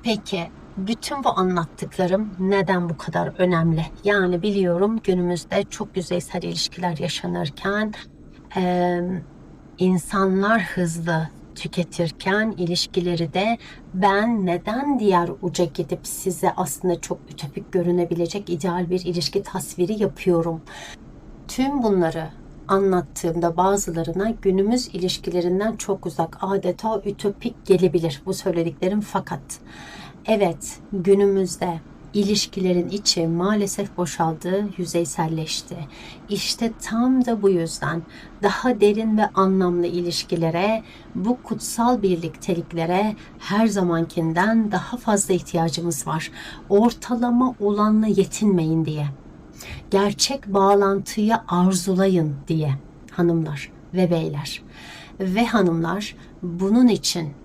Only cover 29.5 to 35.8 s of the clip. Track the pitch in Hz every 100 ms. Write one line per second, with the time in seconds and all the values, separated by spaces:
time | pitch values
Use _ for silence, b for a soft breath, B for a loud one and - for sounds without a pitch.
29.5 | - B B B B B B - 220 190
30.5 | 165 - - - 202 175 196 202 196 185
31.5 | - 175 165 - - - 208 196 208 -
32.5 | - 185 180 175 202 - - 165 165 185
33.5 | 214 202 - 202 - 175 - 165 160 180
34.5 | 185 208 185 175 175 170 - 165 160 160
35.5 | - - 175